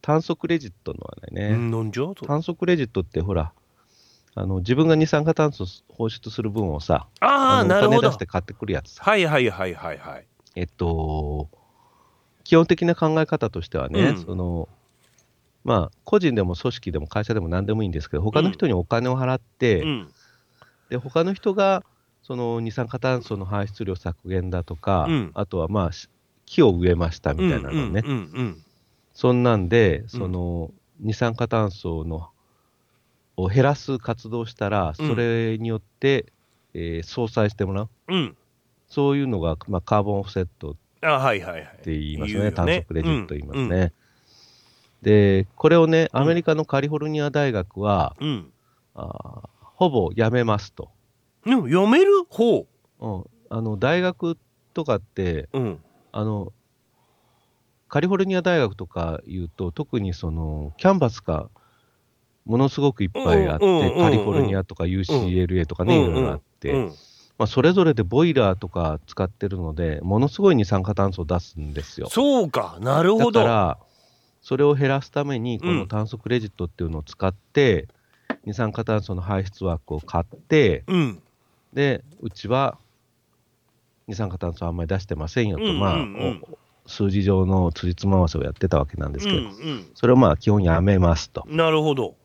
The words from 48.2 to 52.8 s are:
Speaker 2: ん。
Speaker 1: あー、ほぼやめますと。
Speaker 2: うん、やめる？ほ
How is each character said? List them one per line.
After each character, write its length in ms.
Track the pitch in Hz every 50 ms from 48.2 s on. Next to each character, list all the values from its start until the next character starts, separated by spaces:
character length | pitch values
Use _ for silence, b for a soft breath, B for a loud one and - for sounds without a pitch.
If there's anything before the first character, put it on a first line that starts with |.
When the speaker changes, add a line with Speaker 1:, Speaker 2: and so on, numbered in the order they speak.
| 135
Speaker 2:
ん。 260 | 156 139 104 82 - _ _ _ _ _ _ _ _ _
Speaker 1:
あ 80 | - -
ー、 440 | - - - - - - - - - _ _
ほ 280 | _ - _ _ 185 175
ぼ 200 | 139 117 92 80 92
や 160 | 107 113 110
め 140 | 120 127 117
ま 160 | 113 107 101
す 140 | - - _
と。 160 | - - - _ _ _ _ _ _ _ _ _ _ _
Speaker 2:
う 220 | 220 262 247 160
ん、 40 | 120
や 160 | 151 180 196
め 160 | 214 247 320 381
る？ 220 | 392 403 392 349 _
ほ 380 | - - 226 240 180 - - _ _ _